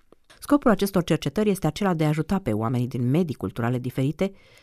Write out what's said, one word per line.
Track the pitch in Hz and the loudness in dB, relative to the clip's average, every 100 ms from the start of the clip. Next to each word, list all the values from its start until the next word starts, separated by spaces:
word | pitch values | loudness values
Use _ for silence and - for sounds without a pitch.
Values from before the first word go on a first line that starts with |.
| _ _ _ - | _ _ _ -18
Scopul | - 285 262 | 0 2 4
acestor | 196 202 185 | 2 2 0
cercetări | 160 156 147 - 214 | 0 0 0 0 0
este | 190 156 | 0 -2
acela | - 202 | -2 -2
de | 165 | 0
a | 151 | 0
ajuta | 151 156 196 | 0 -2 -2
pe | 151 | -2
oamenii | 107 113 123 123 | -2 0 0 -2
din | 123 123 | -2 0
medii | 147 175 | 2 0
culturale | - 92 - 117 127 | -4 -6 -4 -2 -2
diferite | 127 - 135 160 196 196 - - | -4 -2 -2 -2 -4 -6 -20 -20